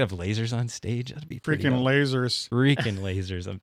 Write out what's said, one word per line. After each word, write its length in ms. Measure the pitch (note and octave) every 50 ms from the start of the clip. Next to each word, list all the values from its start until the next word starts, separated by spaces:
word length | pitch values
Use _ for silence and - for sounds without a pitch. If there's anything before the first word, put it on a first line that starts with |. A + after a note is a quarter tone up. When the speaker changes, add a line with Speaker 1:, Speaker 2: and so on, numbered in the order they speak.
| C3
Speaker 1:
could 40 | F#2+ F#2+
have 80 | F2+
lasers 360 | F2 F#2+ G#2+ G#2+ A2+ A2+ A#2+
on 120 | A#2 A#2+ A#2
stage. 440 | - - - G#2 A#2 A#2+ B2+ B2+ -
That'd 160 | - D#3 -
be 120 | - C3+
pretty 240 | - - D3+ D3 -
Speaker 2:
freaking 60 | C#3+
Speaker 1:
dope. 160 | B2+ B2+ B2+ C3
Speaker 2:
lasers. 600 | C3+ C#3+ C#3+ C3+ C3 C3 B2 B2 - - - -
Speaker 1:
Freaking 500 | A#2+ A#2+ C3 C#3 C#3+ - - A2+ G2+ F#2+
lasers, 500 | G2 F#2+ F#2 F#2+ F#2+ F#2 F#2+ F2+ F2 G2
I'm 120 | F#2+ F#2